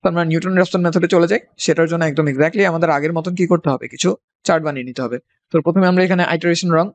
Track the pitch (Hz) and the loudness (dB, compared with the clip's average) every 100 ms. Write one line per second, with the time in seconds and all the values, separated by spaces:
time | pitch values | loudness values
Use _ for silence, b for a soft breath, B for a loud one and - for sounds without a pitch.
0 | 190 170 165 160 180 185 180 190 175 170 | -2 -2 -2 -2 0 0 0 0 0 0
1 | 170 180 170 330 - _ - 156 165 170 | 2 2 2 0 -4 _ -2 0 0 0
2 | 160 143 151 131 156 175 196 165 165 143 | -2 0 -2 0 0 2 0 0 0 0
3 | 151 165 170 180 175 175 156 135 120 - | 0 -4 -6 -2 0 2 0 -4 -6 -4
4 | 175 - _ _ - 165 156 139 127 123 | -4 -4 _ _ -2 0 -2 -6 -10 -8
5 | 123 123 _ _ _ 165 165 175 185 185 | -8 -8 _ _ _ -2 2 2 4 4
6 | 185 180 175 165 175 170 180 165 190 | 2 2 0 0 0 0 2 0 0